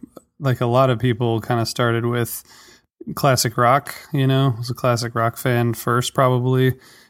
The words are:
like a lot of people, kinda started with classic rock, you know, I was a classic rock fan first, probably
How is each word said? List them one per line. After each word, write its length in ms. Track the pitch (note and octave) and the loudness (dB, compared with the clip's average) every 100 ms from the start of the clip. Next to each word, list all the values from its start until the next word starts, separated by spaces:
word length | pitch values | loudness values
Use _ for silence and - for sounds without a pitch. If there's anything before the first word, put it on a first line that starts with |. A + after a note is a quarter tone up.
| - - _ - | -20 -20 _ -6
like 220 | C#3 A#2+ | -2 0
a 60 | A#2+ | 2
lot 240 | B2 C3+ | 2 2
of 80 | B2 | 2
people, 420 | B2 A2 A#2+ A2+ | 0 0 0 -2
kinda 240 | - A#2+ | -2 -2
started 400 | A2 - A#2+ A#2 | -2 -2 0 0
with 400 | A#2+ A#2+ A2+ - - - - - _ - - | -2 -2 -4 -8 -16 -20 -20 -20 _ -18 -12
classic 420 | - C#3+ B2 B2 - | -2 2 2 0 2
rock, 380 | A#2+ C#3+ - - - | 4 2 0 -14 -6
you 140 | C#3+ C3 | 0 2
know, 260 | C3+ C3+ | 2 2
I 40 | A2+ | 0
was 100 | A#2+ | -6
a 60 | |
classic 400 | A#2 B2+ A#2 A#2+ | -2 0 0 -2
rock 240 | A#2 A#2 - | -2 -2 -2
fan 340 | C3 A#2+ A#2+ | -2 0 0
first, 400 | A2 - A#2+ B2 | -2 -2 -2 0
probably 640 | - B2+ B2 B2+ C3 C3 B2+ - - | 0 2 2 2 2 2 0 -8 -20